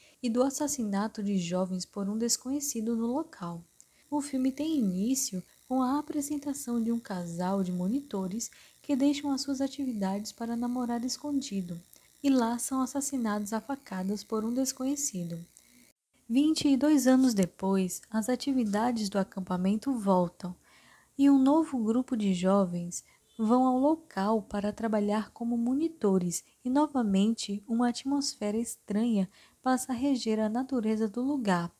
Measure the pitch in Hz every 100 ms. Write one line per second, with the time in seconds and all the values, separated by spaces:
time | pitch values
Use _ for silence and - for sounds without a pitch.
0 | _ _ 247 240 269 277 294 277 214 196
1 | 214 - 202 196 170 180 185 185 - 208
2 | 196 220 233 - 254 285 285 226 220 226
3 | 233 262 320 - 170 170 - _ - _
4 | - 294 285 269 262 269 302 311 202 180
5 | 220 262 - 180 - _ - 262 254 285
6 | 294 311 285 294 294 277 - 240 226 233
7 | - 185 175 170 180 196 180 180 180 269
8 | 277 202 190 214 - - - _ - 277
9 | 285 285 294 262 277 269 269 277 262 220
10 | 190 196 220 - 233 233 240 247 240 240
11 | 247 - 294 285 - 196 175 170 - -
12 | _ _ 277 262 226 240 - 262 262 277
13 | 269 269 220 208 202 220 220 269 - 190
14 | 190 208 - 220 220 247 262 - 262 294
15 | - 185 170 170 170 - _ _ _ _
16 | _ _ - 240 302 311 294 269 294 302
17 | 247 262 262 202 175 - 190 196 185 -
18 | - 220 208 247 - 262 220 202 240 233
19 | 202 202 190 - 185 180 185 220 277 247
20 | 196 185 175 - 180 180 _ _ _ -
21 | _ - 277 277 262 311 311 254 220 233
22 | 254 240 202 175 185 202 185 175 175 -
23 | - _ _ - 214 247 254 254 285 320
24 | - - 196 220 202 202 208 208 220 214
25 | 208 214 208 - 233 240 233 262 330 -
26 | 202 190 175 170 - _ 247 269 302 277
27 | 220 190 208 226 - 208 - 233 247 240
28 | 269 277 277 - 208 220 233 - - 202
29 | 240 208 185 - - _ 262 254 - 240
30 | 277 254 220 214 214 226 262 262 220 214
31 | 220 240 262 294 208 180 170